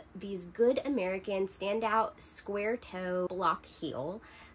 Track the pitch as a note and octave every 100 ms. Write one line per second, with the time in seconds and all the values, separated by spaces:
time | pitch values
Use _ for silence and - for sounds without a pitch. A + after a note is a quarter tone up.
0 | - F#3 G3+ G3 F3 F3 A#3 C4 C4+ C4
1 | F#3 F#3+ F#3+ G3 F#3+ - G3 G#3+ A3 A3
2 | A3 - - - - G3+ G#3 A#3+ - F#3
3 | F#3 F3+ F3+ F3+ F3 - - - D#3 B2
4 | D3 G#3 - - -